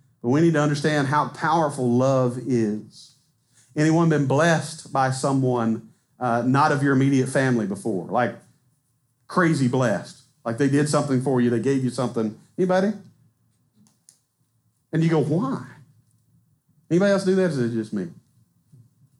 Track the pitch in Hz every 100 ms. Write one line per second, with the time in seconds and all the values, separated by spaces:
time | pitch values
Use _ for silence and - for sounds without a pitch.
0 | _ _ 117 143 170 151 147 147 156 151
1 | 131 147 131 - 160 165 151 139 123 120
2 | 131 135 123 123 131 123 110 107 - -
3 | - _ _ _ _ _ _ 151 156 160
4 | 170 147 135 135 170 156 - - - 139
5 | 131 131 139 135 131 123 113 110 - _
6 | _ - 123 117 123 139 151 143 143 131
7 | 135 135 127 147 131 120 101 98 117 95
8 | 82 104 117 - - _ _ _ _ _
9 | _ _ - - 170 151 127 127 123 92
10 | - - _ _ 117 113 139 143 147 151
11 | 139 131 135 127 120 117 123 135 127 117
12 | 120 113 107 107 _ - 180 185 202 214
13 | - _ _ _ _ _ _ _ _ _
14 | _ _ _ _ _ _ _ _ _ 160
15 | 165 160 131 160 262 240 - - - _
16 | _ _ _ _ _ _ _ _ - 170
17 | 202 196 190 190 180 143 117 117 107 104
18 | 90 - _ _ _ _ _ - _ _
19 | _ _